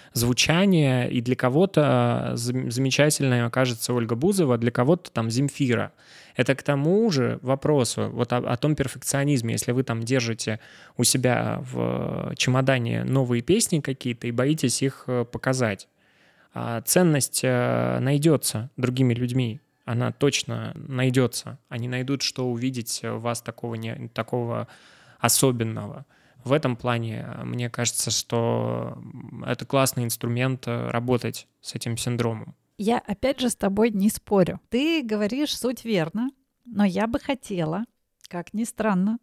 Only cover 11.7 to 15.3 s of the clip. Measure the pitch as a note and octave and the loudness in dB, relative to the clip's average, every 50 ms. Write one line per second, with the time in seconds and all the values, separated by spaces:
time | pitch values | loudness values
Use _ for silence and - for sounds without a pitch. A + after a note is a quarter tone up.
11.7 | B2+ B2 A#2 A#2+ B2 B2 - - - - - - - - - - B2+ C3 C3+ C3 | -4 -2 -2 -2 -2 -2 -4 -4 -6 -6 -6 -8 -4 -2 0 2 4 4 4 4
12.7 | C3+ B2+ A#2+ A#2 A#2 A2+ A#2+ B2 B2+ C3+ C3 A#2+ B2 A#2+ A#2+ - F3 A3+ A3+ - | 2 2 0 -2 -2 -2 -2 0 2 0 2 2 0 -2 2 2 2 2 2 2
13.7 | - D#3 C#3 - C3+ - - B2+ A#2 - - A#2+ A#2+ A#2 B2+ C#3+ D#3 D#3 - B2+ | 0 -2 -2 -2 -6 -4 -4 -6 -6 -4 -6 -4 0 0 2 2 2 2 0 0
14.7 | A2+ - C3+ C3+ - - - - B2+ B2 A#2+ - | 0 2 0 -2 -2 -4 -6 -4 -2 -2 -2 -2